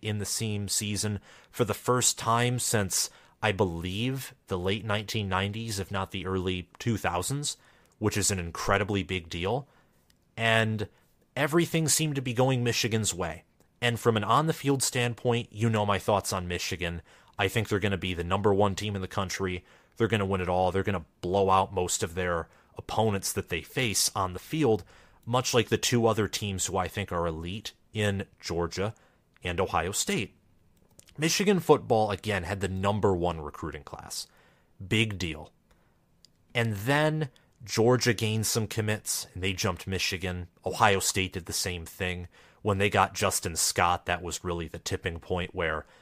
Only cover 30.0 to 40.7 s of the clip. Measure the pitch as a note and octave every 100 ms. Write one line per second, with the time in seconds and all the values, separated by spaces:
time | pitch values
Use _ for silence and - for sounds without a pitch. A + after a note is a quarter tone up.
30 | - G3+ F#2+ _ _ _ _ _ _ _
31 | - - D#3+ - G3 G3 - D3 A2 A2+
32 | G#2+ G2 G#2+ G2 F2 G2+ F#2+ F#2+ G2 G#2
33 | G2+ F2+ F2 E2 D2+ - D#2+ D2 C#2+ -
34 | - - - _ _ _ _ - F#2+ A2
35 | A2+ F#2+ F2 D2+ D#2 _ _ _ _ _
36 | _ _ - _ _ A#2+ A#2 G2+ A2 C#3+
37 | D#3 D#3 D3+ _ _ _ G#2+ - A2+ B2
38 | A#2+ G#2 A2 A2 G#2 A#2 G#2+ - G#2+ G#2+
39 | - - - - F#2+ F#2 G2+ F2 - F#2+
40 | - F#2 F#2 F2 F2 _ -